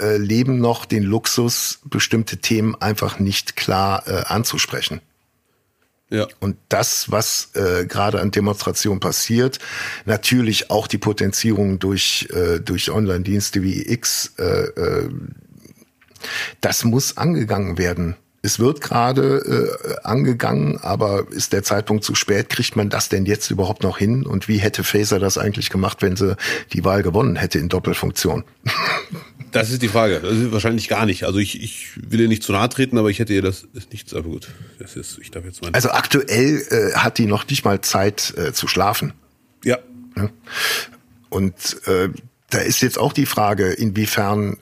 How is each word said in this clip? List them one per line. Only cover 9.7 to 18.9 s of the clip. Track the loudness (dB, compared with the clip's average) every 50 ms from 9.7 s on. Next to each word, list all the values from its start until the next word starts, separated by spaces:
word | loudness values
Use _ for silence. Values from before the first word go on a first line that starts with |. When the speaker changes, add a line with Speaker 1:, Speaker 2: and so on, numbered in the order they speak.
| -10 -8 -8 -8 -10 -6 -2
Speaker 1:
natürlich | -2 -2 0 2 2 4 4 4 2 2 0 0 0
auch | 0 0 2
die | 0 -4
Potenzierung | -2 0 0 0 2 0 0 0 0 0 2 2 2 2 2 0 0
durch, | 0 0 0 0 0 0 -2 -2 -4 -4
äh, | -2 0 2 2 0 0
durch | -2 -2 -2 -2 -2 0
Online-Dienste | 0 0 2 2 0 0 0 0 0 0 0 0 0 0 0
wie | 0 0 -2 -2 -2
X, | -4 -2 -2 -2 -2 -2 -4 -6 -6
äh, | -4 -2
äh, | 0 0 0 -2 -2 -4 -4 -2 0 0 -2 -2 -4 -8 -10 -12 -14 -16 -18 -20 _ -20 -20 -20 -20 -20 _ _ _ _ _ _ _ -20 -16 -12 -10 -8 -8 -8 -10 -6 -4
das | -2 -2 0 2 2
muss | 2 2 2 0 -2 -2
angegangen | 0 0 0 2 0 0 0 0 -2 -2 -2 -2
werden. | 0 0 0 0 -2 -2 -4 -4 -8 _ _ _ _ -4
Es | -4 0 2
wird | 2 2 2 0
gerade, | -4 -2